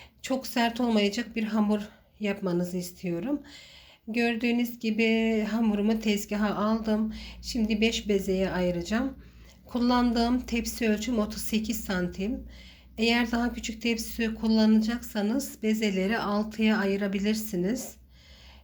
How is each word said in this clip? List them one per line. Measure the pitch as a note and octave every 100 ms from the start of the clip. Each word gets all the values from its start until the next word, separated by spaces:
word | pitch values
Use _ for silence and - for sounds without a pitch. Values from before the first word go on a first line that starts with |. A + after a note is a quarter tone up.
| - _
çok | - C4 -
sert | B3 A#3 A#3
olmayacak | A#3+ G#3 G3+ A#3 A#3 A3+
bir |
hamur | G#3 G#3+ G#3 G#3+ G#3 - _ -
yapmanızı | G#3 G3 F#3+ F3 F3+ F3+
istiyorum. | F3 - F#3 E3+ A3+ D4 - - - - - - -
Gördüğünüz | A3+ A#3 A3+ A#3+ A#3+ A#3+ -
gibi | A3+ G#3+ A3+ A3 A3+ A3 G#3
hamurumu | A3 A3 G3+ G#3 A3
tezgaha | A3 G3+ - G#3 G#3 F#3
aldım. | G#3+ A3+ G#3+ G#3+ A3 - - -
Şimdi | - B3 G#3+ G#3+
beş | A3+ A3+ G3+
bezeye | G3 F#3+ F#3 F#3+
ayıracağım. | F3+ F3+ F3 E3+ A3 C4+ - - - - - -
Kullandığım | B3 A#3+ B3 A#3+ A#3 A#3 B3
tepsi | - A#3 A3 - A3+
ölçüm | G#3 B3 A3+
otuz | G#3+ -
sekiz | - A3 A3 A3
santim. | - F3+ F3+ F#3 G3+ C4+ - - - - - -
Eğer | A3+ A#3+ A#3
daha | A#3+ A#3+
küçük | A3+ A#3 A3
tepsi | A#3 A3+ - - A3+ A3
kullanacaksanız | A3 A3 A3 A3 A3 A#3+ - G#3+ G#3 C4+ - -
bezeleri | A3 A3 G#3+ F#3+ F#3+ A3+
altıya | G3 G#3 G#3+ - G#3+ G#3
ayırabilirsiniz. | G3 G3 G3+ G3 G#3 A3 - F3 F3+ C4 - - - - - - - -